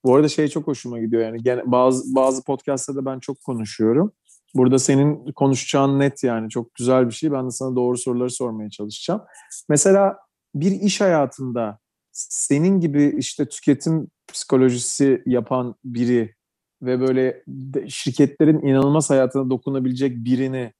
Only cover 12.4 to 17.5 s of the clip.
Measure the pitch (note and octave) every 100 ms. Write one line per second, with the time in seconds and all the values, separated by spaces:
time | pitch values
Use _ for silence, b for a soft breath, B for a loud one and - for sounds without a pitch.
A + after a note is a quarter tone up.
12.4 | - C#3 F3+ G3 E3 C#3+ C#3+ - C3 -
13.4 | C#3+ - - C3+ E3 D#3+ A2 _ - -
14.4 | - C3 C3 B2 - - C#3 B2+ - B2
15.4 | A2+ B2+ B2 - C3 A#2+ A#2+ A#2+ A2 _
16.4 | _ _ _ _ B2+ B2+ C3 C3 B2+ -
17.4 | -